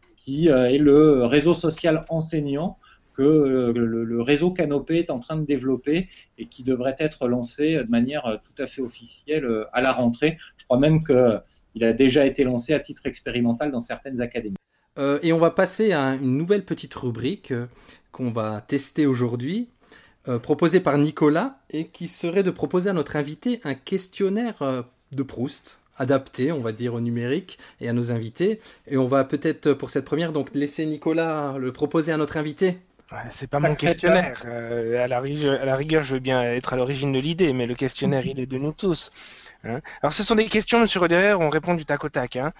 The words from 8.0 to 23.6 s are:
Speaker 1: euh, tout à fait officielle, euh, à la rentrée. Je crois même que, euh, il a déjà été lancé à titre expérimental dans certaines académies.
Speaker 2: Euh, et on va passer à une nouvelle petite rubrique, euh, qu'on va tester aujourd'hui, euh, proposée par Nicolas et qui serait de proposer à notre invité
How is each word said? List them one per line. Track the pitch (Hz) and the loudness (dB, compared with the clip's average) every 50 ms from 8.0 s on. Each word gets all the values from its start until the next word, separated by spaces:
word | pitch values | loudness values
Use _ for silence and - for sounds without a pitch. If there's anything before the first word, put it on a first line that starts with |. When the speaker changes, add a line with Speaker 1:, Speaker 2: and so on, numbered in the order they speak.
| 120 131 147 147 139 117 | 2 0 -2 -4 -4 -6
Speaker 1:
euh, | 107 104 | -6 -6
tout | - _ _ - | -10 _ _ -10
à | 135 131 | -10 -8
fait | - - | -8 -8
officielle, | 127 117 - - 117 - - - _ 143 151 156 139 | -10 -10 -10 -14 -20 -20 -20 -16 _ -4 -4 -2 0
euh, | 120 113 107 107 - - | 0 -2 -2 -4 -4 -2
à | 123 | 0
la | 127 135 | 0 0
rentrée. | 127 131 123 117 120 - 151 156 160 - - - _ - | 2 2 2 0 2 2 0 -2 -2 -4 -8 -20 _ -18
Je | - | -4
crois | - 127 127 | 0 2 4
même | 143 156 160 156 156 | 6 6 4 4 4
que, | - 135 | 4 6
euh, | 123 127 117 107 101 - _ _ _ _ _ - | 6 6 6 4 2 -2 _ _ _ _ _ -4
il | 110 117 | 0 2
a | 113 | 2
déjà | 113 117 135 131 127 151 139 | 4 6 4 6 6 6 4
été | 135 135 - 135 | 4 2 2 0
lancé | 127 127 120 120 - 151 | 0 0 -2 -2 0 -2
à | 135 | -2
titre | - - - - - | -2 -6 -12 -10 -8
expérimental | 139 117 - - 131 117 123 120 120 117 120 151 147 | -8 -8 -8 -8 -6 -2 0 0 0 0 0 -2 -4
dans | 135 120 | -4 -6
certaines | 120 - 120 - - 139 131 120 | -6 -8 -10 -10 -10 -8 -6 -6
académies. | 120 117 - 120 107 107 95 - _ _ _ _ _ _ _ 143 | -6 -6 -6 -8 -8 -8 -10 -12 _ _ _ _ _ _ _ -4
Speaker 2:
Euh, | 139 139 143 147 | -2 -2 -2 0
et | - 165 165 | 2 2 4
on | 165 | 4
va | 165 165 | 4 4
passer | 160 - 190 180 - - 220 214 | 4 2 0 0 0 0 2 2
à | 180 147 135 135 135 | 2 2 2 0 0
une | 131 139 127 127 143 | -2 0 0 0 0
nouvelle | 165 175 208 202 190 | 0 0 0 0 0
petite | - 160 - - 131 - | -4 -8 -8 -8 -12 -12
rubrique, | - - 123 110 113 117 143 196 196 - - | -8 -6 -6 -4 -4 -4 -4 -4 -6 -8 -8
euh, | 135 120 120 123 - - - - - - _ _ - | -6 -6 -6 -8 -12 -20 -20 -20 -20 -20 _ _ -10
qu'on | - 127 120 | -6 -6 -4
va | 110 117 110 107 107 104 - | -2 -2 -4 -4 -4 -6 -6
tester | - 139 139 - - - - 151 | -4 -4 -4 -4 -4 -2 0 2
aujourd'hui, | 139 131 120 123 117 120 120 120 147 185 226 247 - _ _ _ _ - - - _ _ _ _ - | 2 2 2 0 -2 -2 -4 -4 -4 -4 -4 -6 -8 _ _ _ _ -20 -20 -20 _ _ _ _ -4
euh, | 123 117 | -4 -4
proposée | - - 151 - 170 165 165 175 | -2 -2 0 2 2 4 4 4
par | 180 147 139 147 | 2 2 2 2
Nicolas | 147 156 151 - 160 147 151 165 220 269 269 - _ - | 2 2 2 2 4 4 4 4 0 -2 -6 -10 _ -10
et | - 151 160 | -8 -8 -8
qui | - - - 170 165 | -8 -10 -12 -12 -12
serait | - - - 170 165 202 | -10 -8 -6 -2 0 0
de | 190 185 | 0 0
proposer | 180 - - 147 - 180 175 202 | -2 -2 -4 -2 -2 -2 0 0
à | 190 | 0
notre | 165 143 - - | -2 -2 -2 -4
invité | 151 143 143 156 - - 247 240 226 | -4 -4 -4 -8 -8 -4 -4 -4 -4